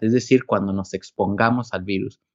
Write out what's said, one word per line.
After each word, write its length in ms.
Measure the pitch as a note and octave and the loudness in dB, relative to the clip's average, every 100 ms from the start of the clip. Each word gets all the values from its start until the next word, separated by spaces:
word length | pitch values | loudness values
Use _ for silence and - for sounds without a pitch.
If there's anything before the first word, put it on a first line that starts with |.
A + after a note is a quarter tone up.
es 100 | A2 | 2
decir, 320 | B2 A#2 B2+ | 2 4 2
cuando 300 | - G#2 G2 | 4 -2 0
nos 180 | G2 F#2+ | -2 -4
expongamos 800 | F#2+ - - G2 G2+ A#2 B2 A#2+ | -10 -8 -4 -2 2 2 0 -4
al 120 | F#2+ | -8
virus. 360 | F#2+ F#2+ - - _ | -4 -4 -4 -10 _